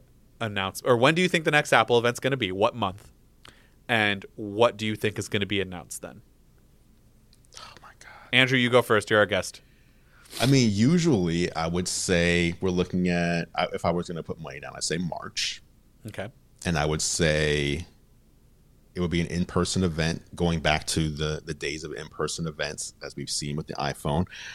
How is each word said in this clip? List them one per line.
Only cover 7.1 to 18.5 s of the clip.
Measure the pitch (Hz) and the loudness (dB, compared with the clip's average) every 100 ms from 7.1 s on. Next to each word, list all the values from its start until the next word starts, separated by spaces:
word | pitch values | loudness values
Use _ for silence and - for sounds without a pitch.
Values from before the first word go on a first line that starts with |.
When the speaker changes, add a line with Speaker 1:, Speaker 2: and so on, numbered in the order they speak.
| _ _ _ - - | _ _ _ -20 -20
Speaker 2:
Oh | - - | -20 -20
my | - - | -20 -20
God. | - - - | -20 -20 -2
Speaker 1:
Andrew, | 120 127 131 | 2 4 4
you | 123 | 4
go | 123 | 4
first. | 117 110 - | 4 2 4
You're | 107 | 4
our | 101 | 4
guest. | 95 - - _ _ _ _ _ _ - - | 2 -2 -10 _ _ _ _ _ _ -14 -2
Speaker 2:
I | 135 | 4
mean, | 139 117 | 6 6
usually | 101 120 175 170 117 87 85 87 | 4 4 4 4 4 2 0 0
I | - 80 | -2 -2
would | 87 90 | -2 -2
say | - - 87 87 87 85 85 | -4 2 4 4 4 2 0
we're | 95 | -2
looking | 90 90 92 90 | 0 0 0 0
at, | 87 85 85 82 | 0 0 -2 -4
I, | - 90 | -2 -2
if | 95 | -2
I | 87 | 0
was | 85 87 | 0 -4
gonna | 82 | -8
put | - 80 | -10 -10
money | 76 69 | -12 -12
down, | 65 69 | -14 -8
I'd | |
say | - 87 | -4 -2
March. | 90 - - - - - - - _ _ 110 | -4 -6 -10 -6 -6 -8 -16 -20 _ _ -14
Speaker 1:
Okay. | 107 101 - _ - | -10 -10 -12 _ -8
Speaker 2:
And | - 82 | -2 0
I | 76 | 0
would | 78 | 0
say | - - 80 76 76 73 71 76 87 - _ _ _ _ _ | -2 0 2 2 2 2 0 -2 -6 -16 _ _ _ _ _